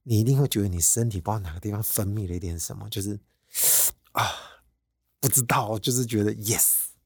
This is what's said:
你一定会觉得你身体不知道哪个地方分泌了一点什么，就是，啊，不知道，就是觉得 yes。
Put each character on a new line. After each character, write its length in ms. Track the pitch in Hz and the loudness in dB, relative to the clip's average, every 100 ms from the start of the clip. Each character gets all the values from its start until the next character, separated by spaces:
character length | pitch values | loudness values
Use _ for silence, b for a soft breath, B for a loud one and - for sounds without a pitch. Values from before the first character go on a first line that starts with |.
你 160 | - 110 | 0 4
一 40 | |
定 160 | 113 139 | 4 4
会 80 | 139 | 2
觉 140 | 107 | 2
得 60 | 101 | 0
你 120 | 87 | 2
身 280 | - - 117 | 2 2 0
体 140 | 98 | -2
不 80 | 101 | -2
知 60 | 110 | -4
道 40 | |
哪 140 | 87 | -4
个 60 | 82 | -8
地 120 | 107 | -6
方 120 | 104 | -4
分 240 | 107 - 98 | -2 -2 -2
泌 200 | 107 95 | -2 -4
了 80 | 87 | -4
一 40 | |
点 200 | 85 85 | -4 -6
什 160 | - 98 | -8 -10
么， 140 | 104 | -8
就 140 | 104 | -6
是， 160 | 98 101 B B B B B B B - _ | -4 -6 B B B B B B B -2 _
啊， 100 | - B B B B _ _ _ _ _ _ | -2 B B B B _ _ _ _ _ _
不 100 | 131 | 2
知 140 | - | 2
道， 340 | 117 131 107 110 | 2 2 0 -2
就 140 | 135 | 0
是 120 | 127 | 0
觉 200 | 120 113 | 0 2
得 100 | 104 | 2
yes。 520 | 110 101 107 - - - - | 0 -2 2 2 2 -2 -10